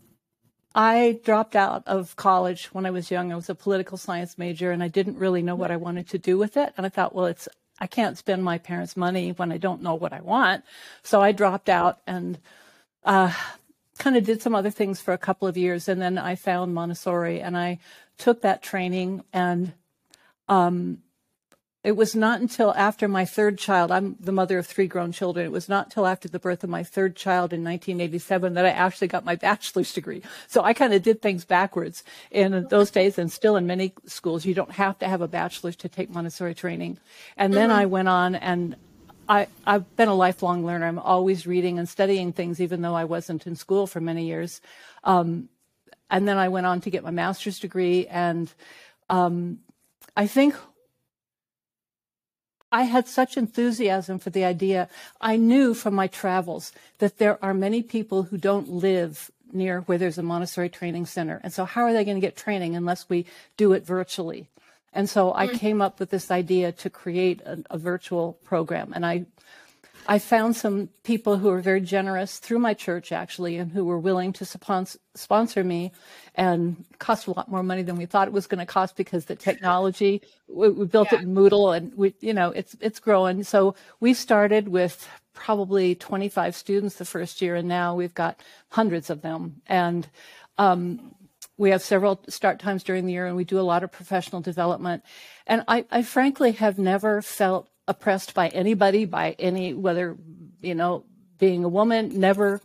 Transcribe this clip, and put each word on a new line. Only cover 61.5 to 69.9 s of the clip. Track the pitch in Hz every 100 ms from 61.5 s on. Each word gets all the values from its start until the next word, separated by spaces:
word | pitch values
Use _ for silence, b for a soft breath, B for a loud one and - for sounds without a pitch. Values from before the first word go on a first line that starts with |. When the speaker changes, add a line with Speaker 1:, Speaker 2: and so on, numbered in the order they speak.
Speaker 1:
so | 180
how | 185 240
are | 240
they | 226
gonna | 208 196
get | 190 -
training | - 202 170 170
unless | 175 180 -
we | 175 175 B B -
do | 208
it | 190 -
virtually? | 185 185 - 165 - - _ b b b
And | - 196
so | 208 185
I | - 196
Speaker 3:
Mm. | 240
Speaker 1:
came | 214 214
up | 196 -
with | 190
this | 190 -
idea | 180 175 185 175
to | 175 190
create | - 180 175 185 175
a, | - 170 -
a | 165
virtual | 170 180 - 175 170 -
program. | - 175 160 170 -
And | 170 170
I, | 175 175 _ b b b b b